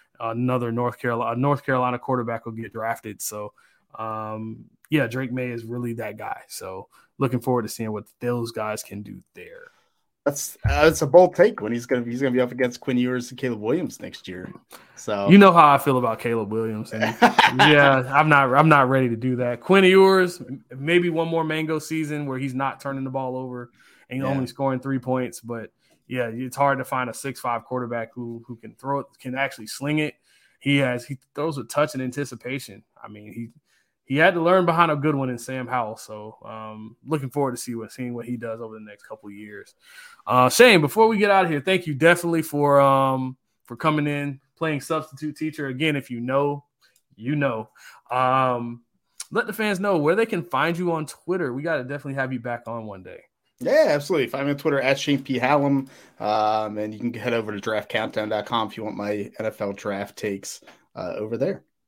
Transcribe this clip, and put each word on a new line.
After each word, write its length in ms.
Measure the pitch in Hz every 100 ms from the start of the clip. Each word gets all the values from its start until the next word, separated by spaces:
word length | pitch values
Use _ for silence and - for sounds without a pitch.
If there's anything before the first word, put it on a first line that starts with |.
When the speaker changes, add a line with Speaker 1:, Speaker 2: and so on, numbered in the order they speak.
| _ -
Speaker 1:
another 500 | 113 117 127 127 120
North 300 | 117 123 -
Carolina, 360 | 123 117 113 120
North 300 | 143 139 -
Carolina 320 | 127 123 120
quarterback 480 | - 127 117 113 117
will 60 |
get 200 | 110 110
drafted. 480 | 110 113 113 110 101
So, 320 | - 107 104 _ _ _ _ -
um, 680 | 110 110 110 110 110 113 - _ -
yeah, 180 | 151 117
Drake 240 | 127 131
May 180 | 127 123
is 140 | 117
really 300 | 113 123 120
that 220 | 113 110 104
guy. 260 | 104 - -
So 400 | - 92 95 - _ _ -
looking 220 | 135 123
forward 220 | 135 123
to 60 | 107
seeing 220 | - 110
what 140 | 107 - -
those 320 | 123 120 117
guys 320 | 113 107 107
can 180 | - 101
do 180 | 104 92 _
there. 380 | 95 87 - - _ _ _ _ _
Speaker 2:
That's, 320 | 143 147 - -
uh, 200 | - 143
that's 180 | 156 156
a 40 | 143
bold 280 | 175 180
take 260 | - 214 -
when 100 | 107
he's 140 | 117
gonna, 180 | 120 127
he's 200 | 120 123
gonna 100 | 135
be 80 | 123
up 100 | 123
against 300 | 120 127 123
Quinn 160 | - 123
Ewers 320 | 123 127 120
and 80 | -
Caleb 220 | 127 107
Williams 400 | 107 165 151 -
next 260 | - - -
year. 240 | 90 - - _ - _ -
So 320 | - 101 101
Speaker 1:
You 80 | 202
know 160 | 196
how 220 | 170 147
I 20 | 139
feel 220 | 143 127
about 200 | 120 110
Caleb 320 | 120 117 104
Williams, 440 | 110 113 107 110
and 200 | 110 110 -
Speaker 2:
<laughs> 40 | 240 - - 127
Speaker 1:
yeah, 520 | 156 147 139 131 127
I'm 200 | 139 156
not, 240 | 143 131
I'm 160 | 139 160
not 180 | 147 127
ready 220 | 135 127
to 60 | 113
do 200 | 127 123
that. 240 | 123 120
Quinn 240 | - 190
Ewers, 560 | 185 190 190 190 180 -
m-, 240 | - 135 -
maybe 360 | 135 147 175 175
one 180 | 160 165
more 160 | 165
Mango 340 | 156 156 156 156
season 460 | - 160 147 151
where 140 | 143 131
he's 160 | 135
not 260 | 127 135 -
turning 240 | 139 135
the 60 | 131
ball 260 | 135 131 127
over 340 | 131 123 120 _ _ _ -
and 140 | 131
Speaker 2:
Yeah. 60 | 135
Speaker 1:
only 180 | 139 123
scoring 340 | - 135 127
three 180 | 135 131
points, 420 | 127 127 120 -
but 320 | 117 117 107 _ _ _ -
yeah, 220 | 127 117
it's 240 | 117 131 135
hard 220 | 143 131
to 60 |
find 260 | 127 131 123
a 40 |
six 240 | - 139 127
five 260 | 123 117
quarterback 500 | - 127 120 117 113
who, 280 | 127 117 117 117
who 100 | 117
can 180 | 110 -
throw 240 | 135 139
it, 60 | - _
can 160 | 127
actually 320 | 131 135 - 107
sling 320 | - 143 151
it. 160 | 151 - _ _ _ _
He 200 | 143 139
has, 260 | 127 -
he 140 | - 135 _
throws 240 | - 160 139
with 100 | 107
touch 240 | 147 151
and 100 | 131
anticipation. 800 | 127 139 139 117 123 135 - 101 _ _
I 60 | 113
mean, 240 | 104 104
he, 180 | 113 117 _ _ _ _ _ -
he 120 | 139
had 160 | 175
to 80 | 170
learn 240 | 165 185 175
behind 240 | 165 165
a 60 | 147
good 180 | 151
one 160 | 139 127
in 80 | 120
Sam 280 | - 131 123
Howell. 300 | 127 110 110
So, 400 | - 107 107 -
um, 500 | 110 110 110 107 107 - 131
looking 240 | 156 131
forward 220 | 147 135
to 40 | 120
see 180 | -
what, 160 | 113 107
seeing 220 | - 123
what 140 | 120 117
he 100 | 120
does 240 | 117 113
over 140 | 113
the 100 | 110
next 200 | 107 101
couple 260 | - 107 104
of 40 |
years. 400 | 101 104 101 - _ _ - - - -
Uh, 240 | 127 127
Shane, 320 | - 247 185
before 260 | 147 214 226
we 80 | 208
get 140 | 208
out 160 | 196 175
of 40 |
here, 120 | 147
thank 240 | 190 185 160
you 80 |
definitely 480 | 131 165 170 170 165
for, 400 | 156 147 143 139
um, 560 | 139 135 135 131 131 131 _ _
for 120 | - 117
coming 300 | 160 151 147
in, 340 | 143 143 135 _ -
playing 260 | 160 143
substitute 540 | - 160 147 135 151 147
teacher. 300 | 156 151 139
Again, 280 | 127 156 143
if 140 | -
you 100 | 120
know, 460 | 123 135 143 143 _ _ _ _ _ -
you 180 | 117
know. 360 | 151 139 110 110 _ - - -
Um, 720 | 127 127 131 127 123 120 120 _ _ _ - -
let 160 | 214 226
the 80 |
fans 260 | 202 214 185
know 160 | 202 175
where 180 | 147
they 120 | 202 226
can 160 | 185
find 340 | - 131 160 170
you 160 | 175
on 140 | 160 151
Twitter. 480 | - - 185 139
We 80 | 127
gotta 220 | 165 151
definitely 300 | 127 143 139
have 160 | 135 131
you 100 | 127
back 240 | 123 117 -
on 180 | 117
one 180 | 107 95
day. 180 | 92 - _ _ _ -
Speaker 2:
Yeah, 260 | 151 302 247
absolutely. 380 | 147 143 165 120
Find 200 | 139 143
me 40 |
on 80 | 143
Twitter 240 | 156 139
at 160 | 127 135
Shane 240 | - 139
P 160 | 139 123
Hallam. 500 | 127 147 143 139 135 - - -
Um, 560 | 104 110 107 110 107 107
and 160 | 107
you 80 | 107
can 140 | 120
head 180 | 117 120
over 200 | 117 104
to 80 | 101
draft 280 | 113 107 -
countdown 400 | 110 107 110 104
dot 160 | 107
com 240 | 101 117 104
if 80 | 110
you 80 |
want 120 | 107 101
my 340 | 101 104 101 -
N 80 | 110
F 160 | -
L 100 | 101
draft 440 | 98 107 98 101 -
takes, 440 | 107 98 - - - - _
uh, 200 | - 90 -
over 220 | 107 117
there. 260 | 165 196 _ _